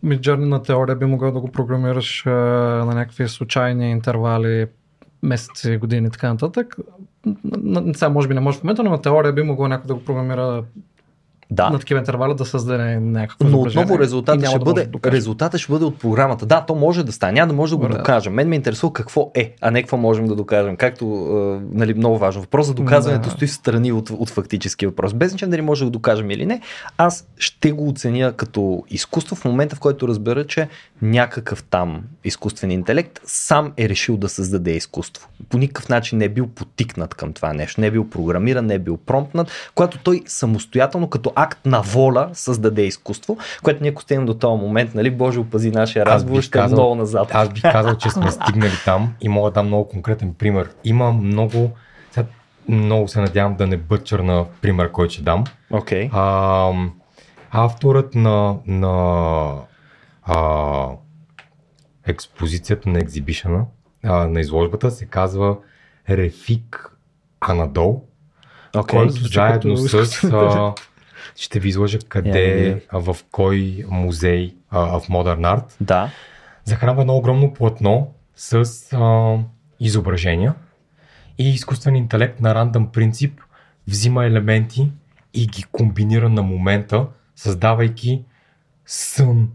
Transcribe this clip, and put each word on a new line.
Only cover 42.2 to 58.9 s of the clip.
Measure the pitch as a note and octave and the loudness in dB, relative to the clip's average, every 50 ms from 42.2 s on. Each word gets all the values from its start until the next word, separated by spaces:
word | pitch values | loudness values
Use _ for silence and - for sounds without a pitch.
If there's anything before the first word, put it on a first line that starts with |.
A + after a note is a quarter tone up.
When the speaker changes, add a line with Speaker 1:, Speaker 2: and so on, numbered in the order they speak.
| C#3 E3+ F2 | 0 -2 -6
Speaker 2:
създаде | - - - B2+ A2+ A2 A2 G#2+ G#2 G#2 | -10 -4 -4 -2 2 2 0 2 2 0
изкуство, | G2 - - _ - G#2 - - - G#3+ A3 - - - - - | 0 -2 -6 _ -10 -10 -10 -6 -8 -8 -8 -8 -14 -14 -2 0
което | - D3 C#3+ D3 | 0 0 2 0
ние, | D3 | -4
ако | C#3+ C#3 - | -4 -4 -4
стигнем | _ C#3+ C3+ C3 | _ 0 0 0
до | A#2 A2 | 0 -2
този | A2+ A#2+ A#2+ A2+ A2 | 0 2 0 2 2
момент, | G2+ G2+ G#2+ A2 A#2+ A2 A2+ | 0 0 0 0 0 0 0
нали, | A2 G#2+ C3 | 0 0 0
Боже | B2+ A#2+ B2+ C3 B2 A#2+ | 2 2 0 0 0 0
опази | A#2 A2+ A2+ A2 A2 A2+ | -4 -2 -2 0 0 0
нашия | G#2+ A2 A2 A2 - A2+ G#2 | 2 2 0 2 2 2 4
Speaker 3:
Аз | G#2 | 6
Speaker 2:
разговор, | A2+ G#2 G2 - C3 | 4 4 4 2 0
Speaker 3:
бих | C3+ C3 | 0 0
Speaker 2:
ще | - - B2+ | 2 2 2
е | |
Speaker 3:
казал, | G2+ G#2 B2+ | 2 4 6
Speaker 2:
много | A2 B2+ B2 A#2+ | 6 6 4 4
назад. | A#2 A2+ G#2+ A2 G2+ G2+ - - | 0 -2 -2 0 0 0 2 2
Speaker 3:
аз | A2 G#2+ G#2 | 2 2 2
бих | G2 G#2+ - | 0 2 2
казал, | E3+ B2 A2 A2 A2+ A2+ | 4 4 4 4 2 0
че | A2 - A2+ | 0 0 -2
сме | - G2 F2 F#2 | 0 2 0 0
Speaker 1:
<laughs> | F2+ | 0
Speaker 3:
стигнали | - - - G2+ G#2+ G#2+ G#2 F2+ F2 - | 0 -2 0 0 2 2 2 0 0 0
там | - F#2 F#2+ G#2+ A#2+ A#2 - | 0 0 2 0 -2 -4 -4
и | - G#2+ | -4 0
мога | G#2 G#2 G#2 G#2 | 0 2 0 2
да | F#2 | 0
дам | G#2 G2+ | 0 0
много | G2+ G#2 G#2 G#2 - | 0 0 0 -2 -2
конкретен | - F#2+ F2 - G#2+ G#2+ - F#2 E2+ | -6 -8 -4 -2 -2 -2 -2 -6 -6
пример. | - - G#2 G2+ F#2+ F2+ - - _ - | -2 0 0 2 0 -2 -4 -8 _ -2
Има | A2+ A2+ A#2 A#2+ A#2+ A#2 | 0 2 2 2 2 2
много, | A2+ G#2 G2 G2+ G#2 A2+ A2 A2+ A#2 A#2+ A#2+ A#2 - - _ _ - - - | 0 0 0 0 0 0 0 0 0 0 0 -2 -8 -20 _ _ -20 -20 -8
сега | - B2 A#2 A2+ - _ _ _ _ _ _ - | -4 -4 -4 -4 -6 _ _ _ _ _ _ 0
много | A2 A2 G#2+ G#2+ G#2+ G#2+ G#2+ F#2+ | 0 2 2 2 2 2 0 0
се | - G#2+ | 0 0
надявам | G2+ G2 F2 G2+ G2 G2+ G2+ | 0 0 2 2 0 0 0
да | F#2 G2 | 0 0
не | F#2 F#2+ | 0 0
бъчърна | F2 E2 D#2+ G#2 G2+ - - - G2 F2+ F2+ F2+ F2 F2 E2+ - - - | -2 -2 -2 -2 -2 -2 -2 -2 0 0 2 2 2 0 -2 -6 -4 -2
пример, | G2+ F#2+ F2+ F2+ E2+ - | 0 2 2 0 0 0
който | - F2 E2+ - | 0 -2 -2 -2
ще | - D2 | -4 -2
дам. | D#2+ E2 F#2 A#2 - - _ _ _ - | 0 0 0 0 -4 -6 _ _ _ -4
Speaker 2:
Окей. | G#2+ - - - F#2 G2+ C3+ A#2+ | -4 -2 -2 -4 -2 -2 -2 0
Speaker 3:
Ам, | G2+ F#2+ G2 G2 F#2+ G2 G2 F#2+ F#2+ F#2 F#2 F#2 F#2 F#2 F2+ F2 - _ _ _ - - _ _ - - - - | 0 0 2 2 2 2 2 2 2 2 2 2 0 -2 -4 -6 -10 _ _ _ -20 -20 _ _ -20 -20 -4 0
авторът | A2+ A2+ A#2 A#2 - - C#3 C3+ C3+ C3+ - - | 2 2 2 2 2 2 4 4 4 2 2 2
на, | A#2+ A2+ A2 G#2+ G#2 G2+ G2+ G2+ G2 - | 2 4 4 4 4 2 2 0 -2 -4
на, | - F#2+ F#2+ F#2+ F#2+ | -2 -2 0 0 2